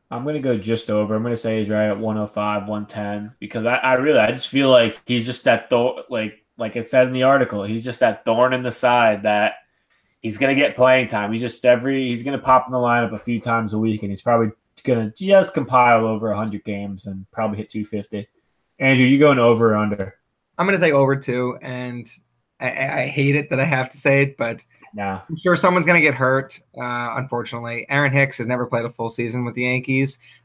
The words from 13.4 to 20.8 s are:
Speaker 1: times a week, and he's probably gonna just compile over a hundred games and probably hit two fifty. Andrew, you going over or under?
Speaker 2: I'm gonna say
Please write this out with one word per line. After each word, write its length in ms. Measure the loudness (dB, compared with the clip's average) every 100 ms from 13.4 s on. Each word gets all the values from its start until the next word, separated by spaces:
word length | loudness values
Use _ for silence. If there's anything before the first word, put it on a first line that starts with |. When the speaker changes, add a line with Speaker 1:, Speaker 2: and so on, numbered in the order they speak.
Speaker 1:
times 320 | -2 -2 -2
a 60 | -2
week, 240 | -2 -2
and 80 | -6
he's 100 | -6
probably 300 | 0 2 2 -4 _ _
gonna 280 | -2 0 -2 -4
just 380 | 4 4 4 0
compile 500 | 0 4 6 4 2
over 240 | -2 -2
a 60 | -2
hundred 260 | -4 -6
games 440 | -8 -8 -8 -12 -12
and 180 | -14 -12
probably 260 | -6 -6 -6
hit 120 | -8
two 140 | -8
fifty. 440 | -6 -8 -8 -10 -12 _ _ _ _ -4
Andrew, 280 | 2 4 4
you 100 | 6
going 220 | 6 6
over 340 | 4 6 4
or 20 | 2
under? 420 | 0 -4 -8 -12 _ _ _ -4
Speaker 2:
I'm 80 | 0
gonna 120 |
say 120 | 2